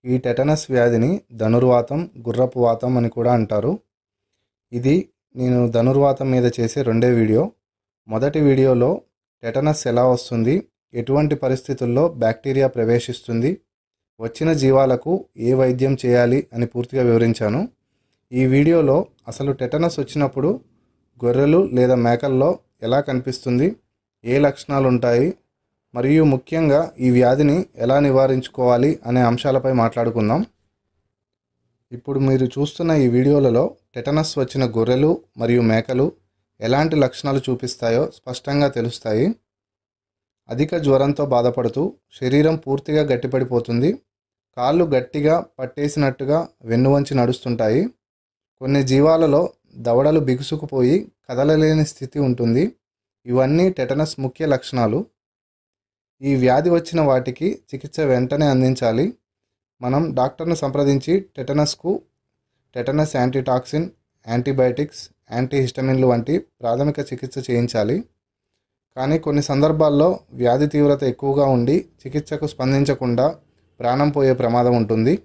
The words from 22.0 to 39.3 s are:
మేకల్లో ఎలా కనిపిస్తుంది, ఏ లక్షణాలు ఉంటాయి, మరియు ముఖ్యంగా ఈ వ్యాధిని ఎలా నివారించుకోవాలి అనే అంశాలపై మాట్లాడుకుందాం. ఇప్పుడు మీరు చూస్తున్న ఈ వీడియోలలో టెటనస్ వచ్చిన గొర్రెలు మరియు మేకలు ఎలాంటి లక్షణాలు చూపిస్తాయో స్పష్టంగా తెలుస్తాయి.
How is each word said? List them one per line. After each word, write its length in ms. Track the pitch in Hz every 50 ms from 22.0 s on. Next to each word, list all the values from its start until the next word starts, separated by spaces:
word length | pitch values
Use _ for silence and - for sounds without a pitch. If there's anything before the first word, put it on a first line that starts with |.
| 117 120
మేకల్లో 440 | 120 117 - 139 131 127 135 165 185 - _ _ _ _ 113
ఎలా 120 | 113 131 143 143 -
కనిపిస్తుంది, 600 | 131 127 127 135 127 - - 127 123 123 143 190 233 _ _ _ _ _ _ _ _ _ -
ఏ 100 | 117 127 139
లక్షణాలు 480 | 147 143 135 - - - 143 139 135 131
ఉంటాయి, 380 | 123 120 120 120 117 120 139 175 - _ _ _ _ _ _ _ _ _ _ _ -
మరియు 280 | 120 123 135 151 160 160 147
ముఖ్యంగా 460 | 135 127 - - 165 160 165 151 139 151 165 - - - 127
ఈ 40 | 127 123
వ్యాధిని 420 | 123 123 120 131 143 151 143 147 180 190 - _ - 117
ఎలా 120 | 120 135 143 147
నివారించుకోవాలి 840 | 139 131 131 135 131 131 131 127 - _ - 127 123 123 120 131 147 160 - -
అనే 160 | 120 123 127 123 117
అంశాలపై 440 | 120 120 - 143 131 131 127 135 131 123
మాట్లాడుకుందాం. 600 | 113 117 - 120 117 117 110 117 107 104 123 165 226 - _ _ _ _ _ _ _ _ _ _ _ _ _ _ _ _ _ _ _ _ _ _ _ _ _ _ _ _
ఇప్పుడు 260 | 123 120 _ - 135 135 135
మీరు 200 | 135 135 127 131 127
చూస్తున్న 400 | - 135 143 147 - - 170 165 160 151 135
ఈ 20 | 123 117
వీడియోలలో 500 | 123 131 143 147 147 139 127 113 120 156 - - _ _ _
టెటనస్ 400 | _ 123 117 139 147 156 156 151 - 147
వచ్చిన 240 | 131 - - 135 131 117 107
గొర్రెలు 340 | 113 113 117 123 131 147 156 170 - _ _ _ 113
మరియు 220 | 117 117 120 123 117 113
మేకలు 360 | 113 110 139 - 131 127 139 - - _ _ _ _ _ _ _ _ _
ఎలాంటి 360 | 110 113 127 143 156 160 156 151 139
లక్షణాలు 360 | 127 - - - 143 135 135 127
చూపిస్తాయో 580 | - 127 120 - 123 - - - 117 117 123 156 156 - -
స్పష్టంగా 500 | _ 127 123 - _ 139 139 143 147 139 -
తెలుస్తాయి. 500 | 120 113 117 117 - - 113 107 110 135 196